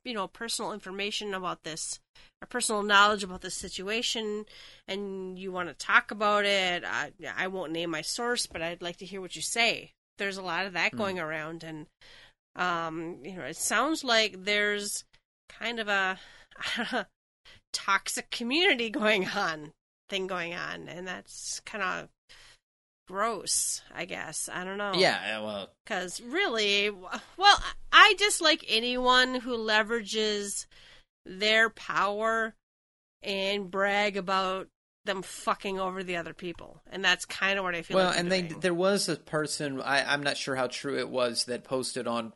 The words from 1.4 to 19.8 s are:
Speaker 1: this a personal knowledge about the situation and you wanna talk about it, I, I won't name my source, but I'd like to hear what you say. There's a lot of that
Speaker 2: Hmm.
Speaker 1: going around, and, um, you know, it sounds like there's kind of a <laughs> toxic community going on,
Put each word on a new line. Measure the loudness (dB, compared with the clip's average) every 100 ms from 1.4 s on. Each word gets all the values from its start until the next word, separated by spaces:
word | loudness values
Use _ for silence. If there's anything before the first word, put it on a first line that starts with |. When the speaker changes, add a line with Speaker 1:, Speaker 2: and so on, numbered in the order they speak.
| -4 -6
Speaker 1:
this | -8 -8 -8 -10 _ -20 -20 -20
a | -8
personal | -2 0 0
knowledge | 6 8 8 6
about | -2 -8
the | -10
situation | -8 -8 -8 -4 -4 -2 -2 -4 -4 -8 -16 -20 -18 -8
and | -6 -6 -6 -8 -8
you | -8
wanna | -6 -6
talk | -6 4 4 4
about | 0 4 4 4
it, | 4 2 0 -2
I, | -4 -4 -8 -10 -4
I | -4
won't | -4 -4
name | -2 -2
my | -2
source, | -4 -4 -2 -2 -2
but | -4
I'd | -6 -6
like | -8 -10
to | -10
hear | -10
what | -10 -8
you |
say. | -4 2 2 0 -6 _ _ -6
There's | -6 -4
a |
lot | -4 -2 -2
of |
that | 0 0
Speaker 2:
Hmm. | 0
Speaker 1:
going | -2 -2
around, | -4 -4 -6 -10
and, | -10 -12 -14 _ -20 -20 -20 _ _ -4
um, | -2 0 -2 -6 -8 -10
you | -12 -10
know, |
it | -10 -6
sounds | 0 2 2 0
like | 2 2 2 -2 0
there's | 2 2 0 -4 -8 -10 _ _ _ _
kind | -10 -8 -6
of | -2
a | 0 0 -4 -10 -20 -20 -10
<laughs> | -6 -4 -2 -4 -6 _ _ _ -20 -20 _
toxic | -6 2 2 2 -6 -6
community | -6 -2 2 4 4 2
going | 0 2 2 2
on, | 0 0 -2 -8 -18